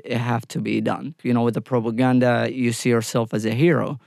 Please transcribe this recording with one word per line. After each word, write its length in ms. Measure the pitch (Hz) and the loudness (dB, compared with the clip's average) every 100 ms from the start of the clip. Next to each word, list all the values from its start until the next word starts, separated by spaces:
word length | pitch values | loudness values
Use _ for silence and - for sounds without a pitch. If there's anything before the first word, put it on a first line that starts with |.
it 140 | - 117 | -4 -4
have 280 | 120 117 - | -2 -4 -4
to 120 | - | -6
be 220 | 107 110 | -2 -2
done. 320 | 110 101 127 - | -2 -4 -6 -10
You 100 | 123 | -2
know, 100 | 120 | 2
with 120 | 120 | 2
the 80 | 110 | 0
propaganda, 880 | - 123 113 113 127 127 123 117 117 | -2 -2 -2 0 2 4 4 2 0
you 200 | 127 120 | 0 -2
see 180 | 117 123 | 0 2
yourself 420 | 117 113 123 113 | 2 0 -2 -2
as 140 | 110 110 | -2 -2
a 80 | |
hero. 440 | 113 170 135 - 139 | 2 4 4 0 -6